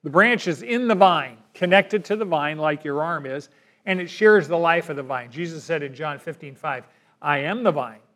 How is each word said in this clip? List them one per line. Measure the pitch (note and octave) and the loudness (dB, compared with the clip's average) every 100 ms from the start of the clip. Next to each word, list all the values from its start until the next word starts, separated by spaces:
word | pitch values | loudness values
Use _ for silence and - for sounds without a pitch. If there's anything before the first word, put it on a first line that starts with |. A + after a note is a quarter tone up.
The | D3+ | 2
branch | D#3 A3 A#3 F3+ | 2 4 2 -2
is | D3 | -6
in | A#3 A#3+ B3 | -4 -2 0
the | |
vine, | G3 F#3+ E3 C3 A#2 _ | 6 6 4 -2 -14 _
connected | - F3+ F#3+ G3 G#3+ - | -6 4 4 4 -4 -4
to | G#3+ | -6
the | |
vine | G#3 D#3+ D3 D#3 | -2 -2 -2 -2
like | D3+ D3 | -2 -2
your | D3 C#3+ | -4 -4
arm | E3 E3 C3+ | -4 -6 -8
is, | C#3 - _ _ _ | -10 -12 _ _ _
and | - F#3 | -6 -4
it | F3 | -6
shares | - G#3+ G#3+ D3 | 2 6 6 4
the | E3+ | 0
life | E3+ E3+ E3 | 2 2 0
of | C#3+ | -10
the | |
vine. | C3 B2+ A#2+ | -6 -8 -8
Jesus | B2+ E3+ D#3+ | -10 -10 -10
said | - D#3+ | -6 -6
in | C#3+ | -6
John | C3 D#3 C#3 | -8 -10 -8
fifteen | - D3+ D3 | -12 -14 -18
five, | C3+ D#3 C3 - _ _ _ | -10 -8 -8 -12 _ _ _
"I | D3 C#3+ | -2 -2
am | D3 A3+ | -2 0
the | A3 | 0
vine | D3+ A#2+ G#2+ _ | 0 -6 -12 _